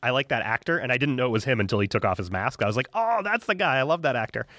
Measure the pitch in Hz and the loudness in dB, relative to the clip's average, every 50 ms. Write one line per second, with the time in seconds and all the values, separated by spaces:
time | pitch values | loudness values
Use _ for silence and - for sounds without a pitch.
0 | - 123 127 135 139 - 139 117 - 107 113 - - - 165 170 - 123 127 123 | -2 0 0 0 0 0 0 -2 0 0 -2 -2 0 0 -2 0 0 0 0 2
1 | 143 147 131 127 127 123 113 110 - 139 127 110 101 92 117 101 101 101 - 107 | 2 0 0 2 0 2 0 0 2 2 2 2 2 2 2 2 2 2 0 0
2 | - 101 90 - 95 87 95 92 104 123 - - 107 104 104 123 127 - - 220 | 2 2 0 0 -2 -4 -4 -4 -4 -6 -4 -2 -2 0 0 -2 -2 -4 -2 -2
3 | 226 226 233 214 190 202 220 233 - - 208 185 196 160 131 135 131 147 165 170 | 0 0 0 0 0 0 -2 -2 -2 -2 -2 0 2 2 2 2 2 2 0 0
4 | 160 139 127 120 110 - - 113 113 - - | 0 0 0 0 -2 -4 -4 -8 -8 -8 -12